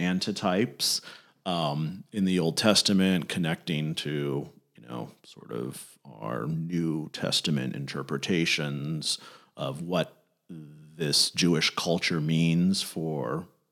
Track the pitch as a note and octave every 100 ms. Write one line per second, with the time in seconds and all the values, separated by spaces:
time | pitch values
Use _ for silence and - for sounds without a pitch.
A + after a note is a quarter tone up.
0 | F2+ F#2 G#2 G2+ G#2 F2+ B2 - - -
1 | - - - _ F#2+ F2 D#2 D2 D#2 F#2+
2 | - A2 F#2+ F#2 D#2+ D#2+ A2 G2+ - G2
3 | F#2+ F2+ - - E2 D#2+ - D#2 D2+ D#2+
4 | D2 D2 C#2+ C#2 - - _ - A1+ A#1+
5 | A#1 - - - - A#1 B1 - - -
6 | - A1 G#1+ A#1 C#2+ D#2+ E2 F2 E2 D#2
7 | D#2 - - - - D2 B1+ - C#2 D2
8 | C#2 C#2+ - F2+ E2 - D2 C#2+ C#2+ D#2+
9 | D2 - - - _ - C#2 C#2+ E2+ F2+
10 | D#2+ - _ _ - E2+ D2+ D2+ D2+ D#2
11 | D#2 C#2+ - - F2 D#2+ - - - E2+
12 | - E2+ D2+ D#2+ E2 E2 F2+ F#2+ - -
13 | D#2+ D2+ A#1+ D2+ F2+ _ _